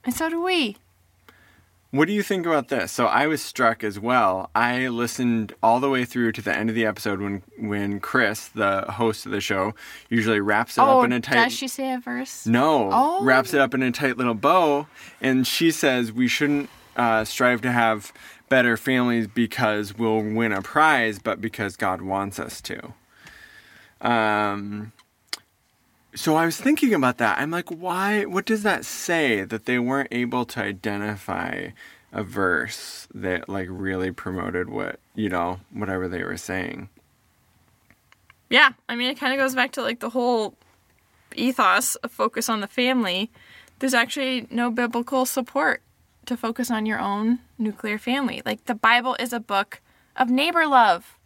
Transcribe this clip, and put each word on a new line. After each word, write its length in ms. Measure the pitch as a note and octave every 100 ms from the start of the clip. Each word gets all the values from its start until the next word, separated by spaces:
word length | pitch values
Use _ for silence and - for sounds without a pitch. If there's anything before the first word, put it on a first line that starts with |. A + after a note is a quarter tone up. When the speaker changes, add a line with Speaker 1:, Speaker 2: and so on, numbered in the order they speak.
Speaker 1:
And 100 | B3+
so 160 | A#3+ D#4+
do 120 | E4+
we. 340 | F4+ F4+ A#3+ G3+ _ _ _ _ - _ _ _ _ _ _
Speaker 2:
What 160 | C3+ D#3+
do 60 |
you 100 | G#3
think 220 | G3 F#3+ E3+
about 220 | D#3 B2
this? 240 | B2+ F2
So 140 | - A#2+
I 200 | A#2 D3
was 140 | D#3
struck 400 | - - A#2+ A2+
as 160 | A2 G2+
well. 520 | A2+ B2+ G2+ F#2 F#2
I 360 | G#2+ A#2+ B2 C3
listened 640 | A#2 A#2+ - B2 A#2 G#2 -
all 160 | A2+ A#2+
the 100 | C#3
way 140 | C3
through 300 | A#2+ B2 A#2
to 80 | A2
the 120 | G2+
end 140 | D2+ A2
of 60 | A2
the 100 | A2
episode 360 | G2+ G#2+ F#2+
when, 200 | G2+ G2 - -
when 440 | G#2+ G2+ G2+ G2+
Chris, 480 | - B2+ A2 A2 -
the 320 | A2+ G2+ G2
host 440 | G2 G2+ A2+ G#2 G#2
of 60 |
the 80 | G2+
show, 340 | - G2 G2 - - - -
usually 320 | A#2 A2 G#2
wraps 360 | G2+ G#2 A#2+ -
it 40 |
Speaker 1:
Oh, 180 | C4+ C4
Speaker 2:
up 60 | A#3+
in 80 |
a 80 | B3
tight 140 | - B3 A#3+
Speaker 1:
does 80 |
she 160 | A#3+ C4
say 240 | - C4
a 60 | B3+
verse? 460 | B3 A#3+ C4 - -
Speaker 2:
No. 440 | A#2 D#4 C#3+ G2+
Speaker 1:
Oh. 320 | A3 C#4+ F4+
Speaker 2:
Wraps 300 | C3 C3 A#2+
it 80 | C#3+
up 120 | C3+
in 80 | C3
a 100 | B2+
tight 260 | A#2+ C#3 A#2+
little 160 | B2
bow. 540 | A2 C#3 F#3 D#3+ C#3+ D3 - - -
And 260 | C3 C3 B2+
she 240 | - E3
says 400 | D#3 D3 B2+ A#2
we 160 | A2 B2
shouldn't, 420 | - D3 C#3+ C#3+ - - -
uh, 260 | A#2+ A2
strive 380 | G#2+ - B2 A#2+
to 100 | B2+
have 400 | B2 A2+ G#2+ - - - - _
better 260 | C3 B2 A2+
families 520 | - B2+ B2 A#2 G#2+
because 680 | - A2+ - A2+ G#2+ G#2 G2+
we'll 220 | A2+ A2
win 300 | G#2+ A2 A2+
a 100 | G2
prize, 560 | - D3 D#3 C#3 A2+ G2+
but 200 | A2 G2+
because 380 | A2 - G2+ -
God 240 | G2+ F#2
wants 380 | F#2+ F#2+ G2 G2+
us 200 | - -
to. 320 | - - - - _ _ - - - - - - - _
Um, 920 | A2+ A#2+ A2 G#2 G#2 G2+ G2+ G#2 G#2+ _ _ _ _ - _ _ _ _ _ _ _
so 220 | - - D#3
I 80 | E3
was 100 | D#3+
thinking 380 | C4 D4+ C4
about 240 | F#3 B2+ A#2+
that. 220 | A2+ F2
I'm 120 | C#3+
like, 180 | E3+ -
why? 540 | E3 F3+ F3+ G3 G#3 G3+
What 200 | F#3 G3
does 180 | A3
that 220 | G#3 D#3+ G#2
say 580 | - - E3 C#3+ G#2+
that 220 | F#2+ A2+ -
they 140 | B2
weren't 280 | A#2+ C3+ C3+
able 340 | A#2+ A#2+ B2 A#2+
to 160 | -
identify 1080 | G2+ G2 G#2+ G2+ G#2 G2+ - F#2 F2 F2+ F2+ - - - _
a 100 | G2
verse 840 | G2 G2 F#2+ D#2+ B1 - - - -
that, 360 | G2+ G2 F2+ -
like, 180 | G2 F2+
really 420 | F#2 F#2+ F#2 F#2
promoted 580 | - F#2+ F#2 F#2 F2+ F2+
what, 300 | G#2 G2 - _ -
you 120 | G#2
know, 320 | F2+ F2 F#2 -
whatever 340 | G#2+ G2+ F#2 F2+
they 160 | F2+
were 140 | F2+ F#2
saying? 500 | - F#2 F2+ - G2 _ _ _ _ _ _ _ _ _ _ _ _ _ _ _ _
Speaker 1:
Yeah, 200 | A#3+ C#4+ - -
I 80 | A#3
mean, 140 | B3
it 80 | C#4
kinda 180 | C#4+ C4+
goes 180 | C4 B3+
back 160 | C4
to, 80 | -
like, 180 | A3+ A#3+
the 120 | -
whole 420 | B3 B3 A#3+ G#3+ _ _ _ _ _ _ _ _ -
ethos 600 | A#3+ B3+ G3+ F#3+ - -
of 160 | A#3+
focus 360 | - A#3+ - A3+
on 140 | A3
the 60 | G3+
family. 600 | - B3+ B3+ G3+ F3+ A3 - - - - _
There's 140 | C4 B3
actually 520 | A#3 D4 C4 B3+ -
no 200 | A#3 A#3+
biblical 560 | A#3 A#3+ A#3+ A#3+ C4 B3+
support 560 | C4+ B3 C#4 D4+ - _ _ _ _ -
to 120 | A#3+
focus 320 | A3+ A3+ B3
on 140 | A3 G#3+
your 140 | G#3+
own 400 | G3 G3+ A3 B3 _ -
nuclear 400 | G#3+ G#3 G#3+ G#3+
family. 440 | - C4+ C4 - -
Like, 200 | G#3+ -
the 100 | A3+
Bible 400 | A3 A#3+ B3 -
is 140 | A#3+
a 60 | A#3
book 420 | A3+ - G#3 - _ _ _ -
of 140 | B3
neighbor 360 | B3+ D#4 E4+ D#4
love. 500 | C4 A3 F3 - _